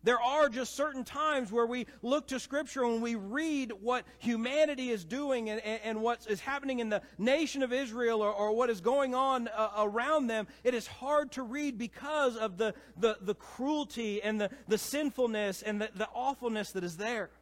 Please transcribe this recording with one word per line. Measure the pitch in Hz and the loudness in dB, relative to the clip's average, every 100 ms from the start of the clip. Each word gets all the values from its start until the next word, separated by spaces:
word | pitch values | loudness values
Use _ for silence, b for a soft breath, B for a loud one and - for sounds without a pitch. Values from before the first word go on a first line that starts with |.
There | 202 240 | 4 4
are | 240 294 294 | 2 4 4
just | 226 247 - | 4 -4 -2
certain | 302 262 | -2 -2
times | 247 277 311 285 226 | -6 0 2 2 0
where | 226 233 | 0 2
we | 247 233 B | 0 -6 B
look | 226 294 - | 0 0 0
to | 262 | -6
Scripture | - 277 302 269 | -2 -4 -2 0
and | 247 226 | 0 2
we | 233 233 | 0 -2
read | 196 262 320 294 247 196 | -2 -2 0 0 -2 -4
what | 220 247 - B | 0 -2 -2 B
humanity | - 233 233 285 302 269 254 | -2 0 0 4 4 2 0
is | 220 | -2
doing | 165 247 285 262 220 | -2 -4 0 0 0
and, | 214 | -4
and, | 214 220 | -4 -4
and | 214 220 | -2 0
what | 226 240 - | 0 0 -2
is | 202 | -4
happening | - 277 277 254 | -2 -4 -2 -2
in | 226 | 0
the | 208 B B | 0 B B
nation | 220 285 311 277 | 2 4 2 0
of | 254 | 0
Israel | 254 262 226 233 226 | 0 -2 0 2 4
or, | 208 | 2
or | 202 208 220 | 2 2 4
what | 247 | 2
is | 214 | 2
going | 180 277 269 254 | 2 2 2 2
on, | 269 262 233 | 2 2 0
uh, | 208 214 208 | 0 0 2
around | 214 214 254 311 247 | 0 2 2 2 2
them. | 220 202 B | 0 -2 B
It | 247 247 | 0 0
is | - | -4
hard | - 262 294 294 | -10 2 2 2
to | - | -6
read | 247 269 294 226 | -6 -2 -4 -4
because | 233 - 285 302 269 226 | -8 -8 -4 2 2 2
of | 220 180 | -4 0
the, | 220 - B - | -2 -2 B 0
the, | 220 214 | 0 2
the | 185 | -4
cruelty | 202 - - 262 302 277 - 220 208 | -6 -6 -4 0 0 -2 -4 -2 -2
and | 202 214 | -2 0
the, | 202 254 - | -2 -4 -2
the | 214 | -2
sinfulness | - 285 294 240 240 214 202 190 | 0 0 0 0 0 2 -2 -2
and | 214 208 | -4 -2
the, | 214 190 | -4 -4
the | 214 | -6
awfulness | 240 262 277 240 220 202 | -2 -4 -2 -2 -2 -4
that | 190 | -4
is | 175 165 | -6 -4
there. | 220 240 175 - | -4 -4 -6 -12